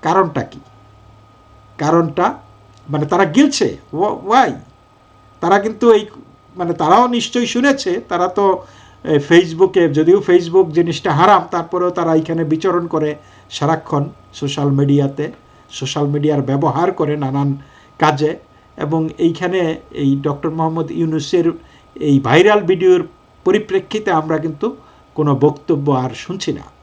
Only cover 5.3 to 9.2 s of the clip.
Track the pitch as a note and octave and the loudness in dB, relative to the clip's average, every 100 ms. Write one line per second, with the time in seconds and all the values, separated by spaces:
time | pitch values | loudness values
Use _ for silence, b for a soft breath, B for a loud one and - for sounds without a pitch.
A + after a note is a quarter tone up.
5.3 | _ E3+ G3 G#3 G#3+ A#3+ G#3+ G#3 - - | _ 2 2 0 0 4 4 2 -16 -20
6.3 | _ _ - E3+ E3+ D#3 G3 B3 A#3+ A#3 | _ _ -8 -4 -2 4 4 4 0 -2
7.3 | B3 A#3 A#3 C#4 C#4 F#3+ F3+ - F3 F3+ | -2 -2 0 0 0 -2 -4 -4 -2 -2
8.3 | F#3+ G3+ F#3 B B B B - D3 | 0 0 0 B B B B -2 -2